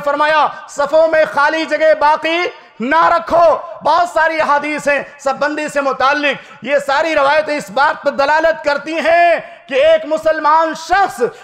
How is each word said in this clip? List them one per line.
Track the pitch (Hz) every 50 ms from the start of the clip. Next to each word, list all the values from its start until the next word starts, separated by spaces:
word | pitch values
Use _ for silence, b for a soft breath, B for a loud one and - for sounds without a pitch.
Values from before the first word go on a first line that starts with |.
| 294
فرمایا، | 285 285 285 302 302 311 302 269 - - - -
"صفوں | - - 277 285 285 311 311 330
میں | 320 320 311 311 311 -
خالی | 277 285 302 311 320 320
جگہ | 247 302 285 311 311 302 269
باقی | 294 294 311 302 302 320 330 349 359 - - B B B B -
نہ | 220 262 311 330 339
رکھو۔" | 339 339 330 330 - 302 339 339 320 277 - - - - - -
بہت | 285 311 349 349 349
ساری | - 320 311 320 320 311
احادیث | 302 - 285 285 294 294 302 285 -
ہیں | 285 285 269 - - -
صف | - - 269 262 196
بندی | 277 294 302 302 302
سے | 285 - 285
متعلق۔ | 277 269 254 254 254 269 294 302 294 285 240 - - - - - 214
یہ | 247 285 285 285
ساری | 277 269 294 320 330 311
روایتیں | 294 269 277 294 311 302 294 294
اس | 294 285 -
بات | 196 262 285 311 311 - -
پر | 285
دلالت | 247 240 277 285 302 320 320 330 320 320 -
کرتی | 285 285 285 285 311 320
ہیں | 320 262 320 330 349 349 339 330 269 - - - - -
کہ | - 269
ایک | 254 285 320 330 311 320
مسلمان | 294 311 311 320 320 311 311 302 294 311 320 330 320 311
شخص | - - - 349 403 392 - - - - 180 B B